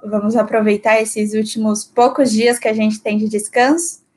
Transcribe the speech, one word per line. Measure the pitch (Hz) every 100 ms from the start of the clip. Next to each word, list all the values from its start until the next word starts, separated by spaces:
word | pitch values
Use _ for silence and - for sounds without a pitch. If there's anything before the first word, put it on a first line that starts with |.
vamos | 208 214 208 233
aproveitar | 214 220 214 208 220 220
esses | 220 214 214 214
últimos | 220 226 214 208 -
poucos | - 247 262 254
dias | 214 240 240
que | 226
a |
gente | 220 214 214
tem | 220 214
de | 214
descanso. | 214 - 247 254 330 339 - _